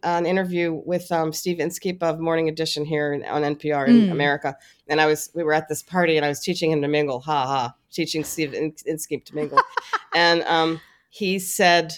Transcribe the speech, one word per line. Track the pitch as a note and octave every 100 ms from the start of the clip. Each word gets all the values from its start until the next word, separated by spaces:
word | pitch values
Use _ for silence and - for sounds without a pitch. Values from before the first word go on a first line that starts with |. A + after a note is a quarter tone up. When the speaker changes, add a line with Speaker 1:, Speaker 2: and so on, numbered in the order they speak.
Speaker 1:
an | E3+ E3+ E3+
interview | F#3+ F#3 F3 E3+ D#3+ -
with, | F3 F3+
um, | E3+ D#3+
Steve | D#3 F3+ E3+
Inskeep | D#3 F3 F#3 F3+
of | E3+ D#3+
Morning | E3 E3 D#3+
Edition | D#3+ D#3+ D3 D3+
here | D3+ D3
in, | C#3+ -
on | D3
N | D3 D3
P | D3+
R | C#3+ C#3
in | A#3+ G3
Speaker 2:
Mm. |
Speaker 1:
America, | D#3 C#3+ F3 C#3 - - _ -
and | D3+
I | D#3
was, | D3+ - E3+
we |
were | D#3
at | D3+ D#3
this | D3+
party, | - F3+ E3+ D#3
and | D3
I |
was | C#3+
teaching | - F3 D#3+
him | D#3
to | C#3+
mingle. | D3+ D3 B2+
Ha, | D3 D3 C3
ha. | C#3 A#2+ - _
Teaching | - D#3+ D#3
Steve | D3 - D3
In-, | A2 D#3 D3+ -
Inskeep | D#3 - C#3+ -
to | D3
mingle. | D3+ C#3+
Speaker 2:
<laughs> | - - - - -
Speaker 1:
And, | E3 E3+ E3+
um, | - E3 D#3+ D#3+ - _ _
he | - G3 F#3+
said | F#3 - F3+ F3 D#3+